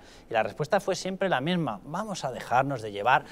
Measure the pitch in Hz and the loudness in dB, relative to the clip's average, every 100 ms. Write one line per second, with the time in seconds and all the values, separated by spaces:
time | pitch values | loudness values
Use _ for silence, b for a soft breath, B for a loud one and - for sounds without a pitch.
0 | B B B 113 107 98 147 196 - 180 | B B B 0 0 -2 0 0 0 -2
1 | 185 190 196 139 147 180 143 101 135 165 | -4 -2 0 0 0 0 -2 -6 -8 -8
2 | 220 185 143 98 - 120 135 127 107 101 | -8 -6 -6 -6 2 2 4 0 -6 0
3 | 107 135 - | 4 4 2